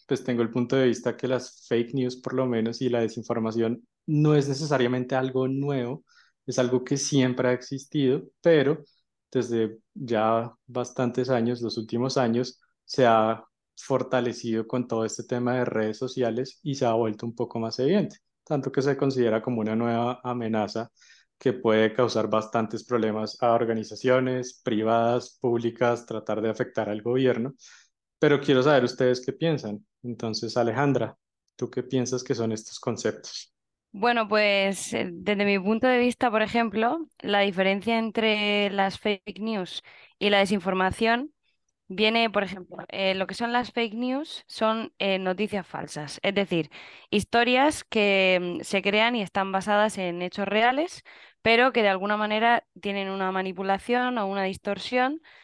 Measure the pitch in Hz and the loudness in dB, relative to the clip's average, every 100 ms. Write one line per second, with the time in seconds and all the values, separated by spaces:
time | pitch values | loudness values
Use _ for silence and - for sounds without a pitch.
0 | - 139 - 120 117 123 120 135 131 120 | -4 -4 0 0 0 0 0 2 4 2
1 | 123 - 127 127 - - - 117 117 139 | -2 -4 -2 -2 -4 -14 -2 0 0 -2
2 | 123 127 127 127 127 117 113 113 127 117 | -4 -4 -6 -2 0 0 -2 -2 -2 0
3 | 113 120 113 113 110 113 113 117 - _ | 0 -4 -4 -2 -2 0 0 -2 -8 _
4 | - 151 151 151 135 135 151 139 120 127 | -2 2 4 4 2 -2 0 2 2 0
5 | 127 131 131 127 131 135 139 139 120 147 | -2 -2 0 0 0 -2 -2 -2 -4 -8
6 | - _ _ _ - 127 123 127 127 139 | -12 _ _ _ -4 0 2 0 0 -2
7 | - 143 127 127 123 123 - 135 - 156 | 0 2 2 2 0 0 -4 -12 -6 0
8 | 131 131 131 _ 170 156 135 160 - _ | 2 0 -4 _ 4 6 4 0 -6 _
9 | _ _ _ 131 113 117 110 110 _ - | _ _ _ -4 -2 0 -2 -4 _ -12
10 | 127 113 110 113 123 - - 123 117 - | -2 0 2 2 -2 -10 -10 -8 -6 -2
11 | 123 120 127 127 117 120 117 117 110 120 | -2 0 0 0 0 -2 -4 -6 -4 -2
12 | 131 139 120 117 123 - _ _ - - | 0 0 2 2 -2 -8 _ _ -6 2
13 | 120 113 110 113 - _ _ - - 131 | 6 6 4 0 -8 _ _ -14 -2 -2
14 | 123 127 120 117 117 110 113 127 123 113 | 0 0 0 -4 -4 -4 -2 -4 -2 -2
15 | 110 - - 123 123 127 123 110 110 107 | -2 -6 -6 -4 -2 0 0 0 -2 -4
16 | 131 131 117 113 131 - 156 135 123 113 | -6 -2 -2 -2 -6 -8 -8 -2 2 2
17 | 110 107 117 117 117 117 113 - 135 202 | 0 -2 -8 -6 -6 -4 -6 -2 2 2
18 | 160 - _ _ - 147 131 139 135 139 | 0 -6 _ _ -6 -4 -2 0 0 2
19 | 139 131 117 110 127 120 107 110 120 117 | 0 2 2 2 0 -2 0 0 0 0
20 | 120 127 123 123 113 110 101 113 113 _ | -2 -4 -6 -6 -2 -2 -2 -4 -8 _
21 | _ - _ _ 131 127 113 110 110 110 | _ -20 _ _ -2 0 2 4 4 4
22 | 120 110 107 110 107 117 107 113 - 120 | 0 2 0 0 0 -2 -2 -4 -4 -2
23 | 110 107 107 - 120 117 113 113 104 107 | 0 -2 -6 0 2 4 2 -2 -6 -4
24 | 127 127 127 127 123 - - 107 110 117 | 2 2 2 -2 -6 -8 -4 0 2 2
25 | 117 123 - - 127 117 117 113 123 117 | 2 0 -2 -4 -2 0 0 0 0 0
26 | - 113 - 107 110 107 131 - 104 107 | -4 -8 -4 -2 -2 -2 -4 -4 -4 -4
27 | 117 127 131 113 117 - - - _ _ | -2 2 2 2 -2 -8 -20 -20 _ _
28 | _ _ 151 143 143 131 135 143 123 - | _ _ 4 4 4 4 6 4 4 2
29 | 127 127 - - 165 151 107 104 - _ | 2 2 -2 -2 -2 -2 -4 -10 -12 _
30 | 123 113 110 107 113 123 117 113 143 123 | -12 -8 -6 -6 -4 0 0 2 2 2
31 | 110 - _ _ _ - 120 - 123 131 | -2 -8 _ _ _ -8 -6 -6 -2 -2
32 | 120 127 123 117 113 107 - - - 107 | 0 -2 -4 -2 -2 -4 -8 -10 -6 -4
33 | 110 - - - - _ _ _ _ 202 | -4 -4 -10 -16 -18 _ _ _ _ -2
34 | 240 240 208 214 208 202 196 190 - - | 0 0 0 2 4 2 2 -2 -6 -6
35 | 185 175 185 202 202 196 190 226 254 247 | -6 -6 -2 0 2 2 2 0 2 2
36 | 247 233 247 214 214 233 226 214 233 320 | 2 2 0 2 0 0 0 0 0 -2
37 | 311 _ - 202 202 180 190 202 220 226 | -6 _ -2 2 2 2 0 0 0 0
38 | 226 214 220 214 208 208 202 196 196 - | -2 0 0 2 0 0 0 0 -2 -2
39 | 214 196 - 190 220 220 175 - - - | -4 -4 -6 -10 -6 -4 -6 -10 -16 -20
40 | - - 208 202 196 208 175 185 190 190 | -20 -4 2 4 4 2 0 0 0 2
41 | 226 240 302 _ _ _ _ _ - 185 | 2 2 -2 _ _ _ _ _ -10 0
42 | 214 226 226 202 190 190 180 - - - | 2 2 2 0 -2 -6 -12 -16 -12 -4
43 | 190 190 185 190 233 240 247 - 233 220 | -2 0 -4 -4 -2 -2 -2 -2 -4 -4
44 | 247 269 320 - - - 220 226 - - | -4 -4 -6 -14 -16 -2 0 0 -4 -4
45 | 196 190 185 185 208 202 175 143 156 151 | -2 0 -2 -2 -4 -4 -8 -10 -10 -10
46 | 147 - 196 196 196 170 156 - - - | -12 -6 -2 -2 0 0 -2 -8 -20 -20
47 | - 208 180 233 240 254 285 - - 220 | -4 -2 0 2 4 4 4 0 -2 0
48 | 208 196 190 180 180 175 - 196 196 208 | 2 4 4 2 0 -6 -4 -2 0 2
49 | 226 247 190 202 190 190 202 208 214 202 | 2 0 -2 -2 -2 -2 0 2 2 0
50 | 180 170 180 - 196 208 233 269 339 - | -4 -4 -6 -6 -2 2 2 2 -2 -6
51 | - - - _ 220 233 262 240 208 190 | -20 -20 -20 _ 2 4 4 4 2 2
52 | 202 208 214 214 233 240 - 180 202 202 | 0 -2 0 2 2 2 0 -10 -6 -4
53 | 196 190 190 190 190 180 196 196 - 247 | -4 -4 -2 -2 -4 -4 -2 -2 0 -2
54 | 247 247 196 196 190 196 - 196 - 247 | 0 -2 -2 -2 -4 -4 -6 -8 -4 0
55 | 254 320 - - | 0 -2 -12 -20